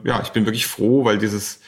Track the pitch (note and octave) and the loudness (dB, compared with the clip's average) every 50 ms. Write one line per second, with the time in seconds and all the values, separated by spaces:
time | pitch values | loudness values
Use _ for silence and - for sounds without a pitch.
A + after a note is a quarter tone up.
0 | - - B2 G#2 - - - A2+ G#2 A2 A2 B2 - - - - G2+ A2 B2+ C#3 | -2 -2 -2 -2 -2 -2 0 0 0 0 0 -2 -4 -6 -4 0 2 4 4 4
1 | B2+ A2+ G#2+ G2+ G#2+ G#2 G#2 G#2 G2+ - - - _ | 4 2 2 2 0 -2 -2 -4 -6 -8 -12 -14 _